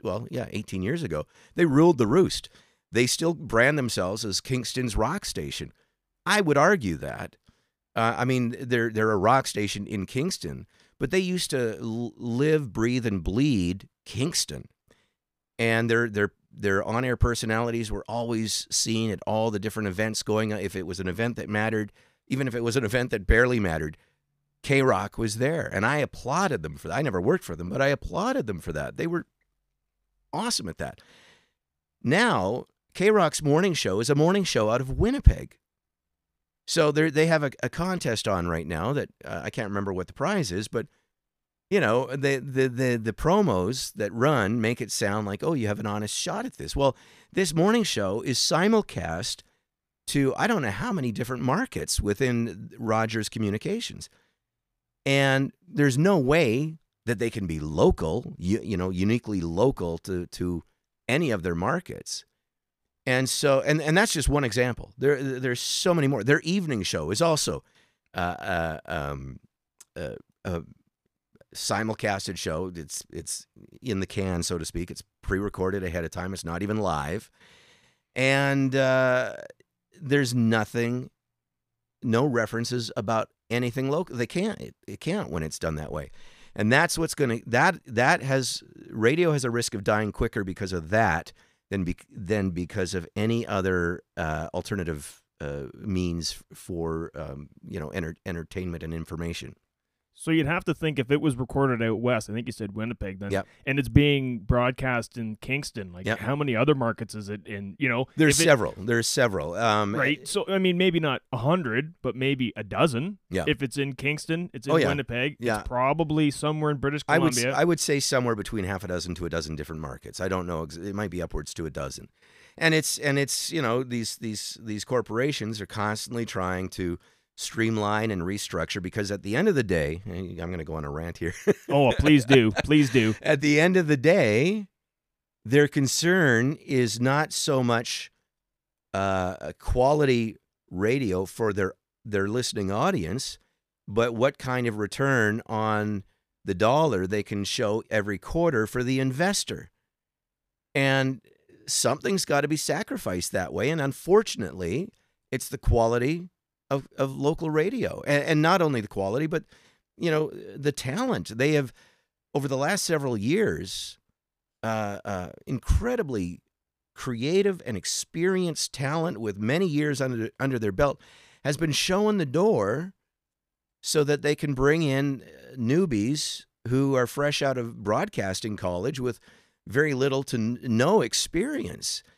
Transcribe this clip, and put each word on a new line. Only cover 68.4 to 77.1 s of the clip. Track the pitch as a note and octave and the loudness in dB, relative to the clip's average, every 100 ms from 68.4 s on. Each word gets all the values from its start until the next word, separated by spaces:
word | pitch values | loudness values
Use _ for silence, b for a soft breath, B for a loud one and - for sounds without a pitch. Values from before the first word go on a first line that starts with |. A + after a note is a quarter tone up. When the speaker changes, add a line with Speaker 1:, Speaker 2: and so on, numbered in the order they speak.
| - F2 E2 D#2 - | -4 -2 -2 -6 -8
Speaker 1:
um, | D#2 C#2+ C#2 C2+ B1+ _ _ _ _ - - | -6 -6 -8 -10 -16 _ _ _ _ -18 -12
uh, | D2+ G1+ - _ - | -10 -10 -18 _ -6
a | F2 - - _ _ _ _ _ _ _ - | -6 -8 -20 _ _ _ _ _ _ _ -10
simulcasted | - G#2 A2 A2 G#2+ G2 - F2+ | -4 -2 -2 -2 -2 -2 -4 -6
show. | F#2 D#2+ F#2 E2+ | -4 -4 -6 -8
It's, | D2 - - | -12 -12 -12
it's | - - - - - - - | -12 -10 -10 -12 -20 -20 -12
in | C3 G2 | -4 -4
the | F#2 | -2
can, | - F#2+ F2 | -2 -2 -2
so | E2+ F2 | -2 -4
to | D#2 | -4
speak. | F2 F2 | -6 -8
It's | - - _ | -10 -16 _
pre-recorded | - F#2+ G2+ - F#2 G2 | -2 -2 -2 -2 -2 -2
ahead | F#2 E2+ | -4 -4
of | E2 | -6
time. | - F#2 | -6 -8
It's | F#2+ E2+ | -8 -8
not | E2+ | -6
even | G2+ G#2+ | -4 -2
live. | G2 D2+ C#2+ | 0 -2 -4